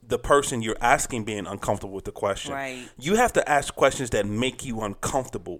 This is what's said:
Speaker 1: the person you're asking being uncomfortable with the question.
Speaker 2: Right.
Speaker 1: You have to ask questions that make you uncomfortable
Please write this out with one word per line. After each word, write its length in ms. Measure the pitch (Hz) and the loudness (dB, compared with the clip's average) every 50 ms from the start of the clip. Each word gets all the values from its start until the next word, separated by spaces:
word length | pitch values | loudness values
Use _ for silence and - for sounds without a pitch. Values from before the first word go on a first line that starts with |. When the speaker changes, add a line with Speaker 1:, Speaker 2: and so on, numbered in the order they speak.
| _ | _
Speaker 1:
the 140 | 117 123 120 | -4 -4 -2
person 420 | - - 147 143 139 - 139 117 | 4 4 4 4 4 2 -2 -2
you're 140 | 110 110 113 - | -2 -2 -2 0
asking 420 | - 120 139 151 - - 127 113 104 | 4 4 4 4 2 -2 -4 -4 -4
being 240 | 110 107 101 90 90 | -4 -4 -4 -4 -6
uncomfortable 460 | 101 98 - - 107 98 - 98 98 | -8 -4 -2 -2 -2 -2 -2 -6 -8
with 100 | 95 - | -8 -8
the 80 | 104 | -10
question. 400 | - - 110 101 98 - - 143 139 | -6 -2 -2 0 0 -2 -4 -6 -8
Speaker 2:
Right. 300 | 139 135 131 127 127 123 - - - | -6 -6 -8 -10 -12 -14 -16 -16 -8
Speaker 1:
You 160 | 123 156 208 | -2 2 4
have 160 | 226 247 226 - | 4 4 4 4
to 160 | 175 - - | 2 2 4
ask 240 | 147 143 143 - - | 2 2 2 0 2
questions 360 | - 156 135 - - 135 117 | 4 4 4 4 2 -2 0
that 160 | - 110 101 101 | 0 0 0 0
make 380 | 104 110 127 131 127 - - | -2 -2 -2 -2 -2 -4 -8
you 160 | 127 117 110 | -8 -6 -4
uncomfortable 760 | 110 101 98 - - - - 135 123 - - 107 - - 87 | -4 -4 -4 -4 -4 -2 -2 -2 -4 -4 -8 -10 -8 -10 -12